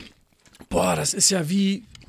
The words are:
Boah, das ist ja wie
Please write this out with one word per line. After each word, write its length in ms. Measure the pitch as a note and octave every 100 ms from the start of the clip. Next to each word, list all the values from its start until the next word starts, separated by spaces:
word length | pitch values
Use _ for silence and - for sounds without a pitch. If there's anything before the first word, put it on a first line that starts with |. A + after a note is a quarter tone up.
| - - _ _ _ - -
Boah, 260 | E3+ F3+ E3
das 180 | D3
ist 160 | G3 -
ja 200 | F#3+ D#3
wie 340 | G3 G3 G3 - -